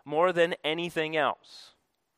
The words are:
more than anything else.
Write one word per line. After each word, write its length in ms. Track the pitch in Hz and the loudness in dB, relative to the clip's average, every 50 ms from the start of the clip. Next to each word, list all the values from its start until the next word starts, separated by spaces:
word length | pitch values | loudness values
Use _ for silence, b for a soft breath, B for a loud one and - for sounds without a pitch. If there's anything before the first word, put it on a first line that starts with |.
| b | b
more 260 | 139 147 156 180 185 | -4 0 2 2 2
than 240 | 170 170 170 170 - - - | 4 2 2 2 0 -4 -4
anything 540 | 151 160 170 175 170 - 165 156 156 160 | -4 -4 -4 -6 -4 -4 -4 -4 -2 0
else. 540 | 156 139 117 - - _ - - - - - _ _ _ _ _ _ _ _ _ | 0 0 0 0 -4 _ -20 -20 -20 -20 -20 _ _ _ _ _ _ _ _ _